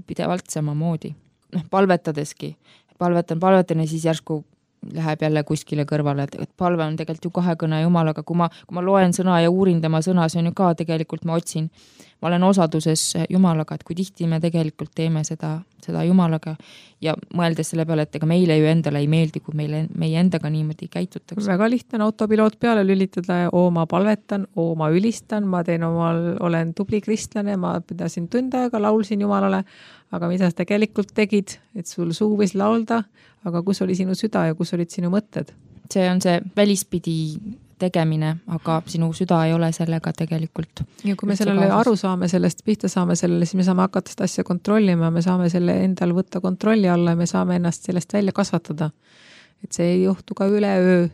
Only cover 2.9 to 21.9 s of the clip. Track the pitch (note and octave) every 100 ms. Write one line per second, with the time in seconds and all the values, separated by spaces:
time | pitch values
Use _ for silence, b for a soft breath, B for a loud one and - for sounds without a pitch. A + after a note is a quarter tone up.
2.9 | - F3 F3 F3 E3 F#3 F#3+ F3+ D#3+ D#3
3.9 | D#3+ E3 D#3+ - D#3 - _ _ _ -
4.9 | D#3 D#3+ D3+ D#3 D3+ D3 D3+ - D3 C#3+
5.9 | D3+ D3 C#3+ C#3 - - - F3+ E3+ D#3
6.9 | D#3+ D#3+ D#3+ E3+ F3+ F3 E3 D#3+ D#3 E3
7.9 | F3 D#3+ D3+ D3+ E3+ E3 B - F3+ F3+
8.9 | G3 F#3 F3 F#3 E3+ E3+ F#3 F#3+ E3+ D#3+
9.9 | D#3+ E3+ F3+ D#3+ E3+ E3+ E3+ F3+ E3 E3
10.9 | D#3+ D#3+ D#3+ E3 E3 E3 D#3+ D#3+ b b
11.9 | b b b E3 F3 F#3 G3 E3 D#3+ D#3+
12.9 | D#3+ - F3 D#3+ F#3 F#3+ D#3+ D#3 D3+ -
13.9 | E3+ F#3+ - E3+ D#3+ E3+ E3+ D#3 - D#3
14.9 | - E3 D#3+ D#3 D#3+ D#3 D#3 - _ -
15.9 | E3 E3 F#3 E3 D#3+ D#3+ D#3 B B B
16.9 | _ D#3+ - - F3 E3+ D#3+ D#3+ E3 D#3+
17.9 | D#3 D3+ - D#3 F3 F3 D#3 D#3 E3 D3+
18.9 | C#3+ D3 D#3+ D#3+ D#3 - D3+ D3+ D3+ D#3+
19.9 | - D#3+ D#3+ F3+ F3 D3+ D#3 D#3 D#3 E3+
20.9 | F3 F#3 - - F3 G3+ F3+ A3 B3 -